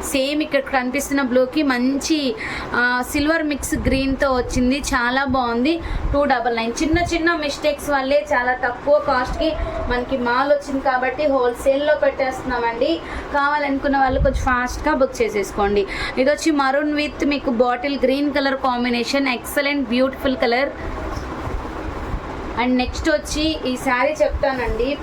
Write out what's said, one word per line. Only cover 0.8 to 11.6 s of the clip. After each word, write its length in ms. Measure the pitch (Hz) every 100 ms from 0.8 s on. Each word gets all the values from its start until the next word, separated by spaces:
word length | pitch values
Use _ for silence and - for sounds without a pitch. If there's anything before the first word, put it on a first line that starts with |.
| 247 269 277 277 262
బ్లూకి 300 | 247 254 302 294
మంచి, 480 | 247 254 269 - 320 269 220 - - - 233
ఆ, 40 | 247 247 262
సిల్వర్ 340 | 302 294 330 311
మిక్స్ 240 | 277 - 302 -
గ్రీన్తో 400 | 262 269 262 277 254
వచ్చింది, 400 | 240 262 247 277 -
చాలా 320 | 269 240 254 277 262
బాగుంది. 380 | 240 233 262 330 - - -
టూ 80 | 285 285
డబల్ 240 | 254 233 233
నైన్. 140 | 226 233
చిన్న 160 | 311 330 339
చిన్న 240 | 330 330 339
మిస్టేక్స్ 460 | 294 - 302 285 - 285
వల్లే 240 | 262 294 294
చాలా 220 | 269 247 254 254
తక్కువ 300 | 240 277 294 285
కాస్ట్కి 400 | 254 254 - 320 - - - -
మనకి 260 | 247 247 269 240
మాల్ 240 | 247 277 294
వచ్చింది 260 | - 269 269
కాబట్టి 360 | 254 254 247 302 269
హోల్సేల్లో 600 | 247 240